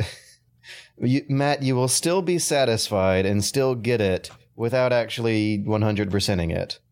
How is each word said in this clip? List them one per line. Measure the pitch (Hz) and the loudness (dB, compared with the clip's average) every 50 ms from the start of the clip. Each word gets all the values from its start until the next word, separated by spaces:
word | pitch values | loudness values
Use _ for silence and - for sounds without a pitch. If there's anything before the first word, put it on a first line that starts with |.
| 104 - - - - - - _ _ _ _ _ | -4 -8 -8 -18 -20 -20 -20 _ _ _ _ _
<laughs> | _ - - - - - _ - | _ -20 -20 -20 -20 -20 _ -4
you, | - 123 127 143 - - | 0 0 0 0 0 -2
Matt, | 135 135 143 143 143 - 139 | -2 0 2 0 0 0 0
you | 131 131 | 0 0
will | 123 127 127 | 2 0 0
still | - - - 165 175 190 | 0 0 0 0 0 0
be | 180 170 180 165 | 0 0 0 0
satisfied | - - 156 139 135 120 113 107 - - 107 98 95 95 95 95 95 | 0 0 0 2 2 2 2 0 -2 0 0 2 2 4 4 2 2
and | 98 101 104 98 | 2 0 0 0
still | - - 139 135 131 127 | -2 0 0 0 0 0
get | 117 104 120 123 113 | -2 -2 -2 0 2
it | 104 95 92 87 - - - - _ _ _ | 2 2 0 -2 -4 -8 -20 -20 _ _ _
without | - 113 117 123 127 127 123 | -4 -4 -2 0 2 2 2
actually | 123 120 113 110 - - 113 113 110 107 107 107 107 101 | 2 0 0 -2 -6 -4 -2 0 0 0 0 0 -2 -2
one | 101 104 107 107 | -2 -2 0 0
hundred | 107 107 104 98 104 95 | 2 0 0 0 -2 0
percenting | 92 98 - - 101 87 85 82 | 0 -2 0 0 -2 0 0 -2
it. | 82 87 92 - - - _ _ | -2 -4 -4 -6 -10 -16 _ _